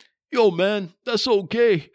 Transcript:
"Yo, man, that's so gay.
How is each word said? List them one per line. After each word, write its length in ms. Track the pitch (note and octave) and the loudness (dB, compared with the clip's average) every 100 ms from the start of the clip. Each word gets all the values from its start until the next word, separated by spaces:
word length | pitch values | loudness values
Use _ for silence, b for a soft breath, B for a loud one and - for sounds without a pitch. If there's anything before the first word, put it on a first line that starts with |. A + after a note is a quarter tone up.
| b b _ | b b _
"Yo, 200 | B3+ A3 | 0 2
man, 420 | E3+ F#3+ G#3 F3+ _ - | 2 -2 -2 -6 _ -6
that's 180 | A3+ | -4
so 200 | B3+ G#3 | 0 -2
gay. 460 | F3+ A3+ A#3+ F3+ - | -2 0 2 2 -4